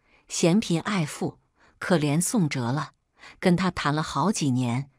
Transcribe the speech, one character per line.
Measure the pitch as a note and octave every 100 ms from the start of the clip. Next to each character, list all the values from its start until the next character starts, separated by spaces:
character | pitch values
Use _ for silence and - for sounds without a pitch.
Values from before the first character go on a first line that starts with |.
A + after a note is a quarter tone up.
| _ _ -
嫌 | - E3+ G3
贫 | - E3
爱 | G3+ G3+ D3+
富， | - E3+ - _ _ _ _
可 | - E3+
怜 | D3 D3+
宋 | - A#3 D3+
哲 | C3+ A#2
了。 | C#3+ D3 _ _ _ - -
跟 | F#3+ F3
他 | F#3
谈 | - D3 D3+
了 |
好 | D3 C#3+ E3+
几 | - D3
年， | B2+ B2 A#2+ C#3